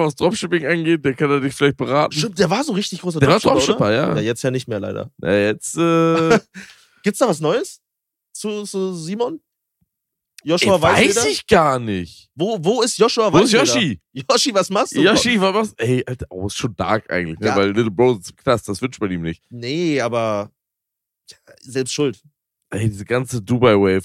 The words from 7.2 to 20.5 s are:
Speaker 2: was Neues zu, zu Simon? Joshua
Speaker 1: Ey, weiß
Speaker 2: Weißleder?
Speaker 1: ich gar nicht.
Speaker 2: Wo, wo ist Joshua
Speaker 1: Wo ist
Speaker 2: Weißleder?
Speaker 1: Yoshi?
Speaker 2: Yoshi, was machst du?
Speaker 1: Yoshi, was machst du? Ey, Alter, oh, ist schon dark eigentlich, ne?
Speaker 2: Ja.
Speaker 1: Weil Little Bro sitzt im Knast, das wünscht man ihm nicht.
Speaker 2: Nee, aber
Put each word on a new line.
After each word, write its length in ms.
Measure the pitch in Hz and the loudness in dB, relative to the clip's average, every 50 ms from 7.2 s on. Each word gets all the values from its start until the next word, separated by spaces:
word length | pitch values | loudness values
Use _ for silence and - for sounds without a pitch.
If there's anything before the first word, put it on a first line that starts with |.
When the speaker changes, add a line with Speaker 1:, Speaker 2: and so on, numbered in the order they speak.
| 277 240 | 0 0
Speaker 2:
was 120 | 170 143 | 0 0
Neues 380 | 156 147 180 247 392 - - - _ _ _ _ _ _ _ _ _ _ | 0 0 0 0 -2 -6 -12 -20 _ _ _ _ _ _ _ _ _ _
zu, 320 | _ - - 208 208 208 208 | _ -10 -8 -6 -6 -6 -8
zu 300 | 202 - 196 190 185 185 | -8 -6 -4 -4 -4 -6
Simon? 440 | 170 160 160 196 220 240 - 330 302 - _ _ _ _ _ _ _ _ _ _ _ _ _ _ _ _ _ _ - - | -8 -8 -8 -4 -4 -4 -6 -6 -10 -14 _ _ _ _ _ _ _ _ _ _ _ _ _ _ _ _ _ _ -14 -4
Joshua 300 | 139 165 180 - 220 196 | -2 0 2 4 4 4
Speaker 1:
Ey, 60 | 175 | 4
weiß 160 | 180 220 208 - 214 - | 4 4 4 4 4 4
Speaker 2:
Weißleder? 220 | 403 466 - 440 | 4 2 0 0
Speaker 1:
ich 180 | 403 - - - | -2 -4 0 2
gar 320 | 220 185 160 147 135 127 | 4 4 6 4 2 0
nicht. 500 | 120 110 101 92 87 87 - - - _ _ | -2 -2 -4 -4 -4 -6 -12 -20 -20 _ _
Speaker 2:
Wo, 220 | - 160 208 233 196 | -4 -4 -2 -2 -2
wo 200 | 151 175 233 254 | 0 0 2 2
ist 160 | 220 247 - - | 0 -2 2 2
Joshua 340 | 202 233 - 247 220 208 | 2 2 2 2 0 4
Speaker 1:
Wo 60 | - 156 | 4 4
ist 140 | 208 247 208 | 4 6 4
Speaker 2:
Weißleder? 100 | 233 277 320 - 262 | 2 2 2 2 0
Speaker 1:
Yoshi? 220 | 220 151 104 - _ _ | 0 -2 -2 -6 _ _
Speaker 2:
Yoshi, 420 | _ 127 131 - - 240 - 285 214 | _ -14 -4 0 0 0 0 0 0
was 160 | 196 180 - | 0 0 0
machst 240 | 190 202 262 - - | 0 -2 -2 -2 0
du? 80 | - | 2
Speaker 1:
Yoshi, 380 | 151 190 226 262 - 240 240 208 | 4 4 4 4 2 2 2 2
was 140 | 185 190 190 | 2 2 2
machst 260 | 208 220 208 - _ | 0 -2 -2 -4 _
du? 40 | 117 | -2
Ey, 180 | 117 127 127 - | 0 0 0 0
Alter, 200 | - 127 - - - | -4 -8 -10 -10 -12
oh, 160 | - 92 92 104 | -10 -8 -8 -6
ist 100 | - - | -6 -4
schon 180 | - 131 98 | -6 -6 -4
dark 340 | - 95 85 107 110 - _ | -4 -2 0 0 -2 -2 _
eigentlich, 300 | - 90 90 82 80 80 | -4 -4 -4 -4 -6 -4
ne? 80 | 95 107 | -2 0
Speaker 2:
Ja. 80 | 127 | 0
Speaker 1:
Weil 120 | 117 98 101 | 2 2 2
Little 180 | 101 107 120 110 | 2 0 0 -2
Bro 240 | 95 80 120 127 123 | 2 2 2 2 2
sitzt 160 | 101 85 - | 0 -6 -14
im 40 | - | -20
Knast, 320 | _ _ 135 123 110 - - | _ _ 0 0 0 0 -6
das 140 | 104 - | -8 -6
wünscht 180 | - 131 127 - | -6 -8 -6 -6
man 100 | 110 98 | -6 -4
ihm 120 | 92 87 | -4 -4
nicht. 200 | 82 82 85 - _ _ | -4 -6 -8 -8 _ _
Speaker 2:
Nee, 520 | 120 120 117 120 139 165 180 165 147 135 | -16 -12 -10 -8 -6 -4 -2 -2 -2 -2
aber 500 | 120 120 113 117 113 110 107 101 101 - | -2 -2 -2 -2 -2 -2 -2 -4 -4 -6